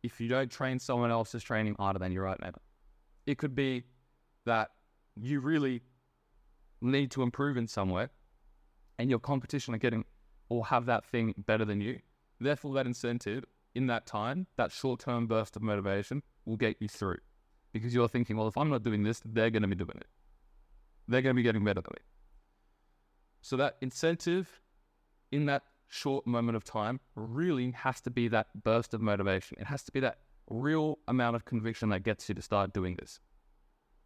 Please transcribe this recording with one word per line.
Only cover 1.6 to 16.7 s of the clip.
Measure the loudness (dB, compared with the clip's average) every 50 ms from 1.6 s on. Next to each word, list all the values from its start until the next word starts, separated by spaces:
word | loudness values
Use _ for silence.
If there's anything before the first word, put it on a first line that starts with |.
| 0 0 0
harder | 0 0 0 0 0
than | -2 -2
you | -2 -2 -2
right | -2 -4 -4
now. | -6 -10 -10 -12 -18 _ _ _ _ -20 -20 _ _ _ _ _ _
It | -2 -2
could | 0 -2 -2 0
be | 0 0 0 0 -4 -6 -10 _ _ _ _ _ _ _ _ _ _ _
that | 2 2 2 2 0 -4 _ _ _ _ _ _ _ _
you | -10 -4 -2 -2 0
really | 2 2 2 2 2 2 0 -2 -6 _ _ _ _ _ _ _ _ _ _ _ _ _ _ _ _ _ _ _
need | 0 2 4 4 2 0
to | 0 0 0
improve | 0 0 0 0 0 2 0
in | -2
some | -2 -2 -2 0 0
way | 0 0 -2 -4 -6 _ _ _ _ _ _ -20 -20 _ _ _ _ _ _ _ _ -2
and | 0 2
your | 2 0
competition | 2 0 -2 -2 -2 -2 -4 -4 -2 -2 -4
are | 0
getting | 0 2 2 0 -4 -6 -12 _ _ _ -20 -20 _ _
or | -4 -2 0
have | 2 0 2 2
that | 2 2 0 0
thing | 0 0 0 0 0 -2
better | -4 0 0 2 2 2
than | 0 0 -2 -2
you. | -2 -6 -8 -12 _ _ _ _ _ _ _
Therefore, | -2 0 0 0 -2 -4 -2
that | -2 0
incentive | -2 -4 -4 -4 -4 -4 -2 -4 -4 -6 -6 -8 -10 _ _ _ _ _
in | -2 0 0
that | 0 -2 -4
time, | -4 -4 -4 -2 -2 -2 -4 -6 -6 _
that | -2 -2 -2 -2
short-term | -2 -2 -2 -2 -2 -2 -2 -2 -2 0
burst | 2 2 2 0 0 -6
of | -4 -2
motivation | 0 0 0 0 0 0 0 -2 -2 -6 -6 -8 -10 _ _ _
will | -6 -2
get | 0 0 0